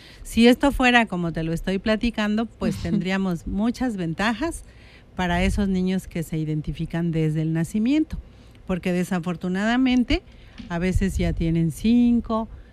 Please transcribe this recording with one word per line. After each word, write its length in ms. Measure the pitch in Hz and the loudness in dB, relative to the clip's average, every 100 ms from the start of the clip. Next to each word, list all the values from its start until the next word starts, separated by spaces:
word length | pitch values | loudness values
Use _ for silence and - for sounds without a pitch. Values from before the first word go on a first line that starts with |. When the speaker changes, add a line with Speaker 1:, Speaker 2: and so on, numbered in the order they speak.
| - - | -20 -20
Speaker 1:
Si 260 | - - 233 | -2 6 6
esto 240 | 254 277 | 6 4
fuera 340 | 233 254 247 220 | 2 4 4 2
como 260 | 180 170 | -2 -4
te 100 | 160 | -4
lo 120 | 160 | -4
estoy 240 | 165 - 190 | -4 -4 -2
platicando, 680 | 220 214 240 220 208 208 | -2 -2 -2 -2 -2 -2
pues 300 | 233 - 190 | -4 -4 -4
Speaker 2:
Ujú. 80 | 196 | -4
Speaker 1:
tendríamos 640 | 170 165 175 196 190 170 - | -2 -2 0 -2 -2 -4 -4
muchas 500 | 190 233 - 254 202 | -2 -2 -2 -4 -4
ventajas 680 | 165 160 208 220 330 - - - - - - - | -4 -2 -2 -2 -4 -6 -14 -20 -20 -20 -12 -4
para 260 | 180 175 | -2 0
esos 260 | 190 214 202 | 0 0 0
niños 380 | 185 185 190 - | 0 0 -2 -4
que 160 | 175 | -8
se 140 | 160 160 | -6 -4
identifican 720 | 156 156 156 147 160 170 170 | -4 -4 -6 -8 -6 -2 -2
desde 280 | 160 156 156 | 0 0 0
el 140 | 160 | -2
nacimiento, 640 | 160 170 214 226 302 311 - - - - - - | -2 -2 0 2 2 0 -6 -12 -20 -20 -14 -6
porque 260 | 180 185 | -4 0
desafortunadamente 1300 | 180 175 180 175 170 185 185 214 247 262 247 226 330 - - - - - | 0 0 -2 -4 -4 -4 -2 0 2 4 2 2 0 -2 -20 -20 -18 -8
a 100 | 175 | -2
veces 380 | 185 180 190 180 | 0 2 2 2
ya 140 | 175 | 0
tienen 380 | 160 165 165 165 | 0 0 2 0
cinco, 760 | - 214 240 240 233 - 226 226 - - | 0 2 4 4 2 0 -4 -4 -12 -20